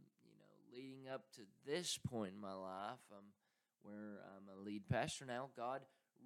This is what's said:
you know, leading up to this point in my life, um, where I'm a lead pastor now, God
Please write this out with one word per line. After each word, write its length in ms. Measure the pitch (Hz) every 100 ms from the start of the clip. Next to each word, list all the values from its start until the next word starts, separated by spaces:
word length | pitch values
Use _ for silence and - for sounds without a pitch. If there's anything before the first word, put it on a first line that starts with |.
| - _
you 100 | 113
know, 420 | 107 101 101 104 120
leading 300 | 135 135 131
up 240 | 131 -
to 120 | - 101 -
this 340 | 139 160 170 -
point 360 | - 120 98
in 60 | 98
my 140 | 98
life, 440 | 95 95 92 104 123 -
um, 200 | 101 101 101 _ _ _ _
where 420 | 104 104 107 101
I'm 240 | 95 98 98
a 80 | 95
lead 320 | 101 104 95
pastor 360 | 120 151 -
now, 260 | 135 120 135
God 320 | 123 120 135 135 - _ -